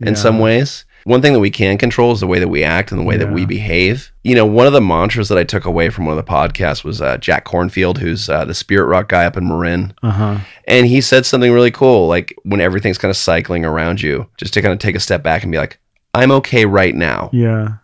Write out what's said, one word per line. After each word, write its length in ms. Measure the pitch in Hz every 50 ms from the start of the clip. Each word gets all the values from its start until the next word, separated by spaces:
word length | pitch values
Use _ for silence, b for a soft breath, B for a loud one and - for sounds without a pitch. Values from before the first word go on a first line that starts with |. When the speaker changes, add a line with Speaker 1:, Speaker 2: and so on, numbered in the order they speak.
Speaker 1:
in 60 | 117 107
Speaker 2:
Yeah. 40 | 107
Speaker 1:
some 240 | 104 104 113 113 110
ways. 440 | 110 110 113 120 139 139 - - - b b b b
One 180 | 104 123 127
thing 120 | 135 147 139
that 60 | 113
we 120 | 101 101
can 260 | - - 107 95 98 101
control 340 | - 120 117 - 120 120
is 100 | 117 104
the 60 | 101 87
way 120 | 90 90
that 80 | 92 92
we 160 | 87 73 78
act 280 | 76 82 90 101 -
and 80 | 101 98
the 40 | 85
way 100 | 87 90 87
that 140 | 82 -
we 100 | - 87
Speaker 2:
Yeah. 60 | 95 101
Speaker 1:
behave. 640 | 95 98 104 101 82 87 92 95 117 135 - - - - -
You 100 | 117 123
know, 140 | 117 110 107
one 180 | 104 117 123
of 80 | 139 139
the 80 | 139
mantras 480 | 107 92 82 82 90 107 110 117 104 95
that 80 | 104 90
I 60 | 85
took 220 | - - 98 -
away 240 | 92 85 82 82 82
from 180 | - 92 85 78
one 100 | 78 78
of 80 | 78
the 60 | -
podcasts 520 | 87 69 78 78 - - 92 78 71 - -
was, 200 | 76 - - 73
uh, 140 | 67 62 -
Jack 280 | - - 82 - -
Kornfield, 540 | - - 87 90 90 - 95 90 87 92 131
who's, 280 | 95 85 87 - - -
uh, 160 | 73 80 -
the 100 | - 90
spirit 320 | - - - 98 98 85 67
rock 220 | 90 92 92 -
guy 160 | 98 87 85
up 120 | 85 - 95
in 100 | 90 92
Marin. 460 | 82 82 87 85 87 90 95 95 - _
Speaker 2:
Uh-huh. 360 | - 117 101 98 107 104 104 101 95 B B B _ -
Speaker 1:
And 200 | 120 123 123 120
he 140 | 123 135
said 260 | 127 - - 131 123 -
something 240 | - 127 123 123
really 180 | 120 120 123 120
cool, 360 | 113 - 131 135 123 104 87 80
like, 260 | 85 87 - - - - -
when 160 | 98 101 101
everything's 380 | 85 92 92 101 101 104 90 -
kinda 160 | - 98 98
cycling 500 | - - - 82 85 - - 90 85 82
around 380 | 80 78 80 80 85 90 104
you, 240 | - 76 69 64 107 - _ -
just 160 | - 98 -
to 60 | 104 -
kinda 140 | 101 - 110
take 180 | - 104 87
a 40 | 101
step 220 | - - 95 82
back 220 | 73 80 80 95 -
and 80 | 90
be 80 | 80 76
like, 180 | 76 - - - _ _ _ _ _ _ -
"I'm 160 | 120 131 131
okay 340 | 139 135 127 - 127 120 110
right 300 | 101 98 98 92 90 55
now." 340 | 67 85 78 55 50 - -
Speaker 2:
Yeah. 360 | - 120 117 113 113 110 107 107 107 107